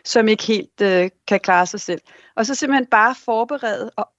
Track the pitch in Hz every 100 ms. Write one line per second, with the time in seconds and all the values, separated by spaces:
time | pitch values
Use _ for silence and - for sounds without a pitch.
0 | - 240 220 214 - 214 - - 202 185
1 | 185 _ - 196 - 180 180 202 - 170
2 | _ - _ - 220 262 285 269 247 220
3 | 226 254 - 226 240 285 233 165 220 -
4 | 208